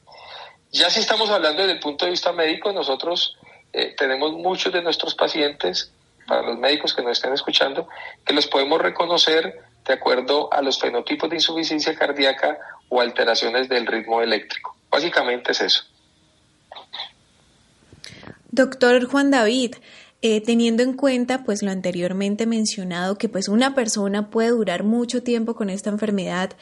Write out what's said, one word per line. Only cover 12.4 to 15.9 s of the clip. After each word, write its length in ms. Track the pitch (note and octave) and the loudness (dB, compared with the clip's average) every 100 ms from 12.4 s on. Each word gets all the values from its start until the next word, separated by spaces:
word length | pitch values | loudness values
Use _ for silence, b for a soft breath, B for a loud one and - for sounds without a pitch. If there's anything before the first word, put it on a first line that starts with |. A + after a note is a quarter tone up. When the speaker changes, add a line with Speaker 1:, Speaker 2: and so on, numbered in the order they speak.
| D3 D#3 B B - | 0 -2 B B -2
Speaker 1:
o 100 | B2 | 0
alteraciones 680 | A#2+ B2 A#2 A2+ A#2 B2 C3 | 2 2 2 2 2 0 0
del 160 | B2 A2 | 0 0
ritmo 360 | A2 A2 A#2 | -4 0 0
eléctrico. 540 | A#2 G#2+ - - - - - | 2 0 -4 -12 -12 -12 -2
Básicamente 640 | C#3+ E3 D#3+ B2 B2 - | 0 2 0 0 -2 -2
es 80 | C3 | 0
eso. 220 | - - - | 2 0 -2